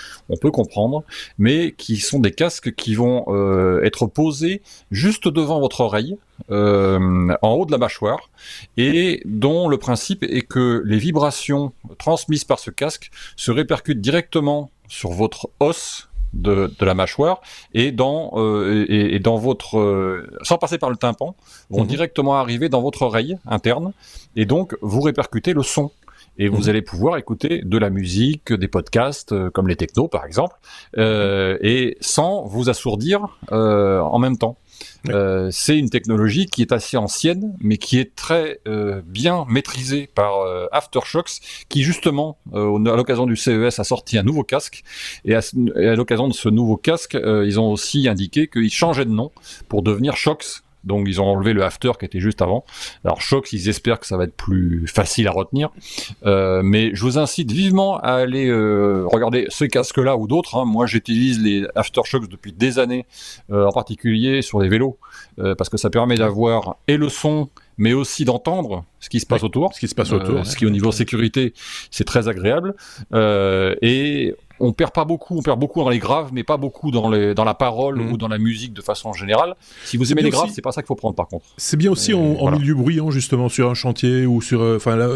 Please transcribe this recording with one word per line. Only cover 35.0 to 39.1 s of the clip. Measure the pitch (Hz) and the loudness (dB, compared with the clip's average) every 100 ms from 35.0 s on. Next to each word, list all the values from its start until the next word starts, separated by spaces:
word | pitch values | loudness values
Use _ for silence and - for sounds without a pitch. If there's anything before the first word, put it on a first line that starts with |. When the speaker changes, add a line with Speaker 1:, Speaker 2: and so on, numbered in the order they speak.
Speaker 2:
Ouais. | - | -2
Speaker 1:
Euh, | 101 98 95 95 | 0 2 0 -2
c'est | - - 151 | -2 0 2
une | 131 | 2
technologie | 120 107 110 107 127 196 | -2 0 2 4 2 0
qui | - | 0
est | 113 | 0
assez | 120 - 127 | 0 0 -4
ancienne, | 104 - 160 180 214 185 | -2 -2 0 0 -4 -4
mais | 107 107 | -2 -2
qui | - 127 | 0 0
est | 131 | 0
très, | - - 165 156 - 107 | -6 -2 0 0 -6 -6
euh, | 107 104 98 | -4 -2 -4
bien | 85 | -8